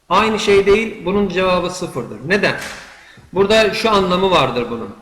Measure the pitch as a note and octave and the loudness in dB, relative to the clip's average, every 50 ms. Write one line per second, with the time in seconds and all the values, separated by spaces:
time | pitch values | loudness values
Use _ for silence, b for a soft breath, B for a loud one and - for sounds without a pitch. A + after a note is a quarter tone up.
0 | _ - E3+ G3 A3 A3 G#3+ G3+ - G#3 G3+ G3 F#3+ G3+ G3 A3 A3+ A3 - - | _ 0 2 2 2 2 0 -2 2 2 4 4 4 4 4 2 2 -2 -6 -8
1 | E3 F3 G3 G#3 G#3 F#3+ E3+ F#3 F#3 F#3 F#3 F3+ E3+ E3+ - - F3+ D3+ - C#3 | -6 -2 0 0 0 0 0 0 0 2 0 0 -2 -4 -6 -8 -8 -8 -6 -8
2 | A2 G#2 G#2+ G#2+ B2+ D#3 G3 G3+ F3+ D3 A2+ - B B B B B B B B | -8 -8 -10 -10 -4 -2 0 0 0 0 -2 -4 B B B B B B B B
3 | B B B B B B - F3+ G3 G3 A3 A3 A3 G3 - - - A3+ G#3 G3 | B B B B B B 0 0 2 4 4 4 2 2 0 -2 -2 0 2 2
4 | F#3+ F3+ F3+ F#3 F#3+ F#3+ F3 D#3 C3+ B2 A#2+ A#2+ A#2+ A#2 A#2+ A2+ G#2+ G2+ G#2 - | 2 2 0 0 2 2 2 2 2 2 0 -4 -4 -4 -6 -8 -10 -12 -14 -18